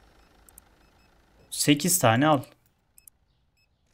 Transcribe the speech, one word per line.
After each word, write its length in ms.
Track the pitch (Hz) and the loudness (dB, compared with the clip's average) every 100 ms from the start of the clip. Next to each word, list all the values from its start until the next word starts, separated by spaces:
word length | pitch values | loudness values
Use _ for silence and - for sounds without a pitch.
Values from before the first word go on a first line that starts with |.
| _ _ _ _ _ - _ _ _ _ _ _ _ _ - | _ _ _ _ _ -20 _ _ _ _ _ _ _ _ -16
Sekiz 480 | - - 147 180 - | -6 -2 0 0 0
tane 280 | 120 113 156 | 2 2 2
al. 160 | 143 - _ _ _ _ _ - _ _ _ _ _ _ _ _ | 0 -4 _ _ _ _ _ -20 _ _ _ _ _ _ _ _